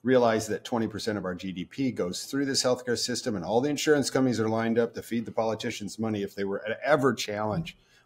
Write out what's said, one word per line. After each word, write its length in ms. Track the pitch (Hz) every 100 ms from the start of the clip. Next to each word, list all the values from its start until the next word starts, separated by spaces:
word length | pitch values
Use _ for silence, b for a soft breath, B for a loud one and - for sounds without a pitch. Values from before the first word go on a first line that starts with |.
realize 440 | 120 127 120 110 107
that 160 | 98
twenty 220 | - 120 110
percent 320 | 98 110 104
of 80 | 90
our 80 |
G 180 | 90 95
D 140 | 90 85
P 260 | - 131
goes 320 | 104 90 92
through 220 | - 139 139
this 160 | 131
healthcare 340 | 127 123 - 113
system, 400 | - 117 127 101
and 80 |
all 160 | 82 113
the 80 | 147
insurance 400 | 139 156 147 -
companies 320 | 135 131 113
are 80 | 110
lined 300 | 110 113 113
up 160 | 113
to 80 | 101
feed 240 | - 117 107
the 60 |
politicians 640 | - 110 107 120 - 98 -
money 240 | 113 104
if 120 | 98
they 100 | -
were 180 | 98 98 110
to 120 | 113
ever 300 | 131 151 131
challenge 640 | 113 - 104 107 95 80 - b b